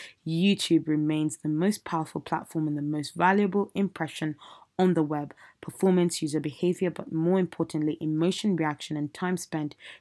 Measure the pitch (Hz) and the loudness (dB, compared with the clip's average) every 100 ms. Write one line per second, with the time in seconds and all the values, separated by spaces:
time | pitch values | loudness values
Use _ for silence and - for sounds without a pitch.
0 | - - 160 165 196 196 - 165 156 151 | -16 -14 -4 2 2 2 4 2 2 0
1 | 151 156 151 - 156 151 185 208 - 165 | 2 0 0 -2 -2 0 2 0 -4 -4
2 | 156 156 - 160 - 165 156 147 147 151 | -4 -8 -6 -6 -4 -4 -2 -2 -2 -4
3 | 143 170 175 196 202 202 196 - 196 - | -6 2 4 4 4 2 0 0 -2 -2
4 | 156 - 156 147 - - _ - 185 165 | -6 -2 -4 -4 -12 -20 _ 0 4 4
5 | 151 151 147 - - _ - - 190 180 | 2 -2 -6 -14 -20 _ -14 0 4 4
6 | 175 - 156 151 147 131 175 175 180 - | 4 0 -2 -2 -4 -2 0 0 -2 -4
7 | - 160 165 190 175 - 165 160 151 - | -6 0 2 2 0 -2 -4 -2 -2 -2
8 | 156 156 170 190 214 175 156 143 - 151 | -2 2 2 0 0 0 0 -2 -6 -4
9 | 147 - 180 180 - 160 147 - - - | -4 -4 -4 -4 -4 -6 -6 -10 -18 -20